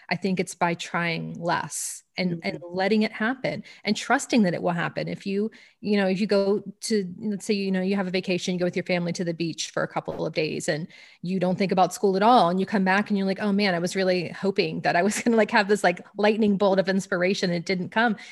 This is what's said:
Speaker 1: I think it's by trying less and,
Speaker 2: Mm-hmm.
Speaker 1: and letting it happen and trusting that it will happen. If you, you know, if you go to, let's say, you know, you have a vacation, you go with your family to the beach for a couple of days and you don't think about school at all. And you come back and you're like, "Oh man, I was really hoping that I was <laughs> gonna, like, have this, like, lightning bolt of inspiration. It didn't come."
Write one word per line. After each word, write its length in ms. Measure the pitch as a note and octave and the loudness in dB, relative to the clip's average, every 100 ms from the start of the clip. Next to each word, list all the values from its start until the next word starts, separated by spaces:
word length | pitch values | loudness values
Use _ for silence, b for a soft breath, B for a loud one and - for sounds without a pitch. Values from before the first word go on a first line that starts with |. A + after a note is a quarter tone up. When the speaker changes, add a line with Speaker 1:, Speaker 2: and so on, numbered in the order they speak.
| B | B
Speaker 1:
I 80 | F3+ | -4
think 220 | G3 F#3 | -2 -2
it's 160 | F3+ | -4
by 200 | - F3 | -2 -2
trying 600 | E3+ - F3 E3+ E3 D#3+ E3 | -2 -4 -2 -2 -4 -6 -6
less 600 | E3+ D#3 D3+ - - - - - | -4 -4 -4 -8 -10 -12 -12 -4
and, 180 | F#3 | -4
Speaker 2:
Mm-hmm. 60 | E3+ | -4
Speaker 1:
and 180 | G3 D#3 F3 | -6 -8 -8
letting 320 | F3+ G3 G#3+ | -2 0 2
it 80 | G#3+ | 0
happen 540 | - A3 C4+ - - - B | -2 -4 -2 -6 -6 -10 B
and 140 | G3+ G#3+ | -4 -2
trusting 460 | - C4+ - B3+ | 0 0 2 2
that 100 | F3+ | 2
it 80 | D#3 | 2
will 80 | F3+ | -2
happen. 380 | E3+ D3+ D#3 D#3+ | -2 -4 -4 -6
If 180 | F3 G3 | -8 -6
you, 240 | G3 A3 - B B | -4 -4 -8 B B
you 160 | G3+ G#3 | 0 2
know, 100 | F#3+ | 2
if 140 | F#3 | 0
you 80 | G#3 | 2
go 340 | G3+ G3 G#3 G3 - | 2 2 0 -2 -10
to, 300 | - A3 F3+ F3+ | -2 -2 -2 -6
let's 260 | G#3+ G3+ | -6 -4
say, 100 | - | -2
you 180 | G3+ G3 | -2 0
know, 80 | F#3+ | 0
you 140 | F#3 G3+ | 0 0
have 100 | F#3 | -2
a 40 | |
vacation, 420 | F#3 F#3 F3 - | -2 -2 -2 -2
you 60 | F3+ | 0
go 40 | F3+ | 0
with 100 | F3 | -2
your 80 | |
family 280 | F3 F3 E3+ | -2 -2 -2
to 100 | E3+ | -2
the 100 | E3+ | -4
beach 360 | E3 E3+ D3+ - | -4 -4 -6 -6
for 120 | D3+ | -4
a 60 | D3+ | -4
couple 360 | E3 - D#3+ | -4 -6 -6
of 80 | E3 | -4
days 360 | E3 D#3 D#3 - | -2 -2 -2 -4
and 180 | D3+ F3 B B B | -4 -6 B B B
you 180 | E3+ F#3 | -4 0
don't 180 | F3+ F#3 | 0 0
think 140 | F#3 | 2
about 200 | F#3+ F3 | 2 2
school 220 | - G3+ | 2 0
at 80 | F#3+ | 4
all. 280 | G#3+ B3 E3+ | 6 6 6
And 100 | F#3 | 2
you 60 | F#3 | 0
come 180 | G3+ | 0
back 260 | F#3+ G3 G#3 | 2 2 2
and 80 | G3+ | 0
you're 80 | G3 | 0
like, 140 | G3 | -2
"Oh 100 | G#3 | 0
man, 240 | G3 G#3 | 2 2
I 60 | E3+ | 0
was 160 | F3 F#3+ | -2 0
really 320 | F#3 F3+ D#3 | 2 2 -2
hoping 540 | - G3 G3 D#3+ E3 | -4 -2 0 0 0
that 120 | D3+ | 0
I 80 | E3+ | 2
was 160 | G3 - | 2 0
<laughs> 40 | |
gonna, 140 | A#3+ A3+ | 2 2
like, 140 | G#3+ | 4
have 160 | A#3 G3 | 2 2
this, 160 | G#3 | 2
like, 240 | F3+ F3+ - - | 2 0 -6 0
lightning 400 | G#3 A3 G#3+ F#3+ | 2 4 4 4
bolt 220 | G3+ F#3+ | 4 4
of 100 | F#3 | 2
inspiration. 600 | F#3+ - F3+ F3+ G3+ F#3 | 0 0 0 0 0 0
It 160 | F3 E3 | -2 -2
didn't 220 | F#3 F3 | -4 -2
come." 260 | A3 A#3 G3+ B | 0 0 0 B